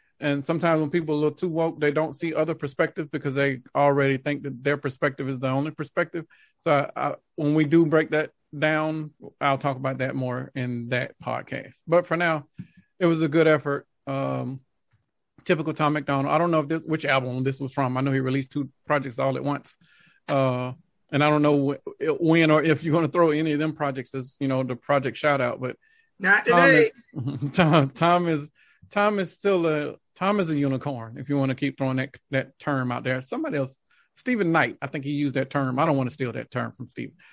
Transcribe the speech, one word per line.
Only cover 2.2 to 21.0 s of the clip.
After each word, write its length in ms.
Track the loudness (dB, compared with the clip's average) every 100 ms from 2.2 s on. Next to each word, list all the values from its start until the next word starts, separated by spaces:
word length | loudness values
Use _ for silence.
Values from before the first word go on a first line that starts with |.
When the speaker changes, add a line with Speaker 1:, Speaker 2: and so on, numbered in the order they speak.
| -4
Speaker 1:
other 200 | -2 -2
perspectives 540 | -4 -6 -2 -2 -4 -8
because 240 | -6 -4
they 260 | 0 0 -2 -4 0
already 400 | 2 4 2 0
think 260 | -2 -6
that 200 | -6 -4
their 140 | -2 -2
perspective 500 | -4 -2 -4 -2 -6
is 100 | -4
the 100 | -2
only 220 | -2 -2
perspective. 540 | -6 -8 -4 -4 -6 -12 _ _ _
So 300 | 0 2 0 -4
I, 120 | -4
I, 40 | -6 _ -4
when 180 | 2
we 100 | 2
do 220 | 4 4 4
break 240 | 4 2
that 200 | 0 -2 _ _ -4
down, 540 | 0 0 -2 -4 -8 -14 -20 -2
I'll 180 | 0 0
talk 180 | -2 -4
about 220 | -4 -4
that 180 | -4 -4
more 340 | -4 -6 -8 -8
in 320 | -6 -6 -4
that 260 | -4 -4 -8
podcast. 600 | -8 -8 -6 -10 -12 -16 0
But 200 | 0 2
for 80 | 0
now, 300 | 0 -2 -6 -18 -20 _ _ -2
it 80 | 0
was 160 | 2
a 60 | 2
good 180 | 4 4
effort. 400 | 4 0 -6 -8 _ -8
Um, 520 | -4 -4 -4 -6 -10 _ _ _ _ _ _ _ _
typical 280 | -2 -2 -2
Tom 200 | 0 0
MacDonald. 420 | 0 0 -2 0
I 40 | 0
don't 120 | 2
know 100 | 0
if 80 | 0
this, 140 | -4
which 200 | -4 -4
album 400 | 0 0 0 -2
this 160 | -4 -4
was 120 | -6
from. 240 | -2 -2 0
I 40 |
know 100 | 0
he 80 | 0
released 320 | 0 -2 -4
two 200 | -6 -8 _ -2
projects 320 | -2 -2 -2
all 160 | -2 -2
at 80 |
once. 320 | -4 -6 -8 -20 _ _ _ _ -4
Uh, 440 | 0 2 0 -4 -10 _ _